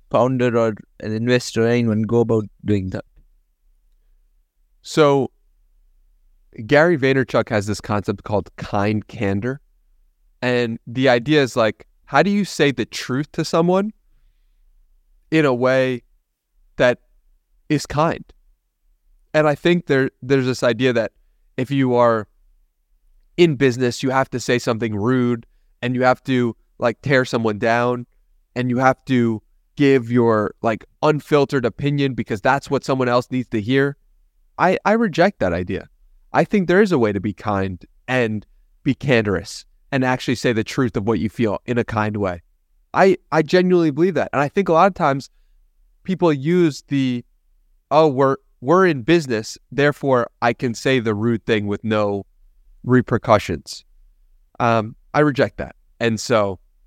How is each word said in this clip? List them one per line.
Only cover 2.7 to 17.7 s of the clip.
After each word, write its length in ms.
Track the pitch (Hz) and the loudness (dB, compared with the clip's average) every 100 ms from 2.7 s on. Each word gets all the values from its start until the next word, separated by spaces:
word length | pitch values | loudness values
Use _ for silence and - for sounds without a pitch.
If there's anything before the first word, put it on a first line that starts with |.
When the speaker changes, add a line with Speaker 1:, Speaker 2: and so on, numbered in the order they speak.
| 104 92 | -2 -2
Speaker 1:
that? 160 | 101 - _ _ _ _ _ _ _ _ _ _ _ _ _ _ _ _ _ | -10 -14 _ _ _ _ _ _ _ _ _ _ _ _ _ _ _ _ _
Speaker 2:
So 500 | - - 147 139 123 _ _ _ _ _ _ _ _ _ _ _ _ - 107 | -6 2 4 4 -2 _ _ _ _ _ _ _ _ _ _ _ _ -12 2
Gary 300 | 139 170 165 | 4 4 2
Vaynerchuk 500 | 135 135 127 127 110 | 2 2 0 0 0
has 180 | 110 101 | -2 -2
this 120 | 101 | -6
concept 440 | - 104 95 98 - | -4 -4 -2 -6 -4
called 280 | 104 - - | -4 -4 -12
kind 500 | - 104 104 107 - | -6 -2 0 -2 -6
candor. 540 | - 98 98 120 139 _ _ _ _ _ _ _ - | -6 -4 -2 -4 -8 _ _ _ _ _ _ _ -8
And 360 | 123 123 120 113 - | -2 0 -2 -6 -10
the 220 | 120 131 | 0 2
idea 340 | 123 117 151 | 2 2 2
is, 140 | 127 127 | 2 0
like, 320 | 110 - - _ | 0 -2 -16 _
how 180 | - 135 | -2 2
do 80 | 175 | 2
you 140 | 202 | 0
say 280 | 190 - 143 | -2 0 0
the 140 | 123 104 | 0 -6
truth 460 | - - 131 151 | -8 -6 -6 -6
to 140 | - 156 | -6 -2
someone 480 | 170 170 185 208 - _ _ _ _ _ _ _ _ _ _ _ _ - | 0 2 0 -2 -8 _ _ _ _ _ _ _ _ _ _ _ _ -2
in 140 | 160 147 | 0 2
a 80 | |
way 500 | 123 127 131 131 123 _ _ _ _ _ _ _ - | 2 0 0 0 -4 _ _ _ _ _ _ _ 0
that 240 | 123 120 _ _ _ _ _ _ | 2 0 _ _ _ _ _ _
is 160 | - | -4